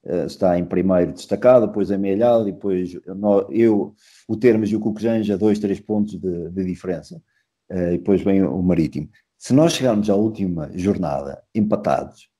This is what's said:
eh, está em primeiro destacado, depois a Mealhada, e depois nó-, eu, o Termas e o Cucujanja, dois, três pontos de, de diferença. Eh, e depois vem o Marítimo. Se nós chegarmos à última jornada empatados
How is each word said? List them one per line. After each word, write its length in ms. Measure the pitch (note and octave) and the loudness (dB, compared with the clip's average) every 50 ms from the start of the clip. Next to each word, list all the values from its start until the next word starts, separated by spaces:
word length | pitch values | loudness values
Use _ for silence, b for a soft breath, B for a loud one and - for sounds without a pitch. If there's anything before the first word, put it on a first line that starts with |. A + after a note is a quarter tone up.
| _ | _
eh, 200 | - F2 F2 D2+ | -4 -4 -4 -4
está 340 | C#2+ - - G2+ F#2 F2 F2 | -4 -4 0 0 2 2 2
em 60 | F2 | 0
primeiro 480 | - F#2+ F2+ F2+ F#2+ F#2 F2+ F2 F2 - | 0 0 0 2 4 4 2 2 0 -4
destacado, 520 | - - - G2+ G2+ - B2 B2+ B2 A2 | -12 -6 -6 -6 2 4 6 6 6 4
depois 240 | G2+ G#2 G#2+ G2 F2 | 2 -2 -4 -2 -2
a 60 | G2+ | -2
Mealhada, 520 | F#2+ G2+ G2 G2 G2+ A#2 A#2+ A#2+ A#2 A2 G2+ | -2 0 -2 0 2 2 2 2 2 2 -2
e 20 | |
depois 480 | F2+ - - G2+ F#2+ F2+ F#2 F2+ F2+ E2+ _ | -6 -6 -4 -2 -2 -2 -4 -6 -10 -14 _
nó-, 420 | F2 F#2+ F#2+ G#2 G#2 G2+ G2 - - | -14 -10 -2 0 2 2 2 2 0
eu, 460 | D2+ A2 A#2 A2+ G#2+ G2+ - - - b b b b b b | 0 2 4 4 4 2 0 -4 -10 b b b b b b
o 80 | - A2 | -8 -6
Termas 340 | A2 B2 B2 A2 G#2+ G#2+ G2+ | 2 4 4 4 4 2 0
e 60 | G#2+ | -2
o 60 | G#2+ | -2
Cucujanja, 560 | G#2+ A2 G#2 - G#2+ A2+ A2+ A2+ G#2+ G2+ G2+ | -2 -4 -4 -2 -2 -2 0 0 0 -2 0
dois, 220 | F2+ G#2 G#2+ G#2 G#2 | 2 2 2 2 2
três 200 | G#2 G2+ G2 - | 0 -4 -4 -4
pontos 400 | - - G#2+ G#2 G#2 G#2 F#2+ F2 | -4 -4 -2 -2 -2 -2 -4 -6
de, 300 | F2+ F#2 F2 E2+ E2+ E2 | -6 -6 -6 -4 -8 -8
de 160 | F2 F#2+ F#2 | -6 -6 -4
diferença. 560 | F2+ F2+ - - F#2 - - - - F3+ D#3+ _ _ _ _ _ _ _ _ _ _ | -4 -6 -6 -6 -6 -6 -6 -8 -16 -20 -20 _ _ _ _ _ _ _ _ _ _
Eh, 240 | F#2 F2+ F2+ F2 F2 | -4 -4 -2 -2 -2
e 40 | F2 | -2
depois 220 | - - G2 F2+ | 0 0 0 2
vem 220 | - G2 G2 G2 F#2+ | 2 2 2 2 2
o 180 | D2+ C2 F#2+ | 0 -2 -2
Marítimo. 480 | F2+ F2+ F2+ E2 D#2+ C#2 - - D2+ - b b b _ _ | 0 0 2 2 0 -2 -2 -8 -10 -12 b b b _ _
Se 160 | _ - - B2 | _ -4 2 2
nós 180 | C#3 D#3+ E3 | 4 4 4
chegarmos 380 | D#3+ - C3 B2+ A2 G#2 G#2 G#2 | 2 0 0 0 0 0 2 2
à 60 | G2 | 2
última 540 | G2+ G#2+ A2 A2 F#2+ G2 F#2 F2 E2 D2+ C#2+ - | 2 2 0 -2 -4 -4 -4 -4 -6 -6 -8 -8
jornada 680 | F2+ F2+ G2+ G2 F2 F2+ D2+ C#2+ C2+ C#2 C#2 - - _ _ _ | -4 -2 -2 0 0 -2 -2 -2 -4 -6 -8 -12 -14 _ _ _
empatados 720 | A2+ G#2 G#2+ G#2+ - - F2 C2+ - - - - - - _ _ | -2 0 0 0 -2 0 0 0 0 -2 -8 -16 -20 -20 _ _